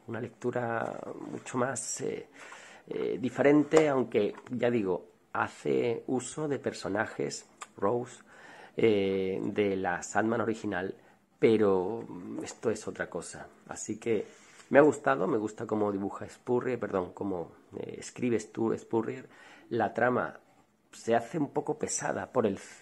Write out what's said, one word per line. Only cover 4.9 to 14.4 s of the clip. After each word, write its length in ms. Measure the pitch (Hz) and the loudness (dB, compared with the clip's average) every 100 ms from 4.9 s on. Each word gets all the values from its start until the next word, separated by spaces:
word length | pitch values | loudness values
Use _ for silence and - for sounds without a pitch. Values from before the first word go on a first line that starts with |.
| 87 - _ _ | 0 -4 _ _
hace 720 | 107 110 - 147 131 120 113 - | -2 -2 -2 0 2 2 -2 -2
uso 400 | 127 123 - 151 | -2 -2 -6 -4
de 100 | 131 | -2
personajes, 880 | 113 - 90 101 110 - 143 - - - - - | -4 -4 -2 -2 -2 -4 -4 -6 -12 -20 -20 -2
Rose, 440 | 98 120 123 - - - - - - | 0 0 -4 -12 -20 -20 -20 -20 -10
eh, 640 | - 113 101 98 95 95 101 | 2 4 6 4 2 0 -2
de 340 | 113 101 101 95 | -2 0 0 0
la 260 | 92 87 | -2 -4
Sandman 380 | - 101 110 117 | -2 0 2 2
original, 540 | 110 110 107 90 95 - - _ _ _ | 0 -2 -4 -4 -4 -8 -18 _ _ _
pero 640 | 127 110 101 95 92 117 117 90 104 113 | 6 6 6 4 2 -4 -8 -12 -10 -10
esto 280 | - - 120 | -10 -4 -4
es 180 | 101 98 | -2 -6
otra 220 | 95 87 | -8 -8
cosa. 360 | 87 - 78 - - - | -8 -10 -14 -16 -18 -16
Así 300 | - - 104 | -12 -10 -6
que 280 | 117 104 - - | 0 0 -2 -12